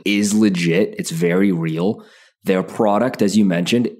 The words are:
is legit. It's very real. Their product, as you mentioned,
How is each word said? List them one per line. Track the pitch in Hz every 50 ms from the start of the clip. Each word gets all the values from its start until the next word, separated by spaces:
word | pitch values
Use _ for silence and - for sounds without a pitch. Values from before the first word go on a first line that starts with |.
| -
is | 98 104 101 104 104 104
legit. | 107 110 107 95 87 85 85 80 85 107 - - -
It's | 87 -
very | 85 82 87 87 85 92 98 101
real. | 92 82 82 82 80 80 90 98 110 - - - - - - _ _ _ -
Their | 101 95 92 92
product, | - - - 117 104 101 104 113 131 - - 107
as | 101 92
you | 110 107
mentioned, | 95 85 87 90 85 117 120 123 110 - -